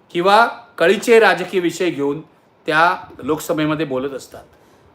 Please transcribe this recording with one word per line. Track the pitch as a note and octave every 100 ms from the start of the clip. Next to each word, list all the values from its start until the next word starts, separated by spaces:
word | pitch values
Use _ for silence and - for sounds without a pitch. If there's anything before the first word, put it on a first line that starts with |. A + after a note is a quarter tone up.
| _
किंवा | E3+ F3+ G#3 A#3+ - - -
कळीचे | E3 G#3 - A3+
राजकीय | G#3+ E3+ F3+ G3
विषय | E3+ D#3+ F3+
घेऊन | C#3+ C#3+ D3 D3+ _ _ _ -
त्या | D3+ E3+ F#3 - -
लोकसभेमध्ये | B2 D#3 - D#3+ D3+ D3+ D#3
बोलत | B2+ C3+
असतात. | C3 - A2+ A2+ _ _ _ _